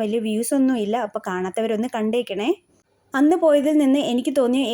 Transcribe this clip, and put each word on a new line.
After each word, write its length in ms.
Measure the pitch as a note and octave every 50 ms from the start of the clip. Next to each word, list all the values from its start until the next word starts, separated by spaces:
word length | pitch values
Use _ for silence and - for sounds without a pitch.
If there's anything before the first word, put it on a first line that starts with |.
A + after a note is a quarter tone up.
വലിയ 180 | A3 G#3 A3 A#3 G#3+
വ്യൂസ് 260 | A3 G#3+ G#3+ A#3 - D4
ഒന്നും 200 | C4+ C4 C4 C4 A3+ G#3
ഇല്ല. 100 | G3+ A3 B3 A3
അപ്പോൾ 140 | G#3 - G#3 -
കാണാത്തവരൊന്ന് 640 | G3+ F3+ F3+ F#3 F#3+ - A3+ A3+ A3+ A3+ G#3 A#3 C4 -
കണ്ടേക്കണേ. 540 | A3+ G#3+ A3 A3 B3 A3+ - G3 G3+ G#3 C#4+ - - _ _ _ _ _ _ _ _ _ _ - C4+
അന്ന് 160 | D4 D4+ F#4 E4+ E4
പോയതിൽ 320 | D#4 D4 D4 C4 D4+ D#4 D4+
നിന്ന് 180 | C#4+ C4 C4+ D4 - -
എനിക്ക് 200 | A#3+ B3 A#3+ D#4 C4+ C#4+
തോന്നിയ 240 | B3 B3 B3 C4+ C4+ A3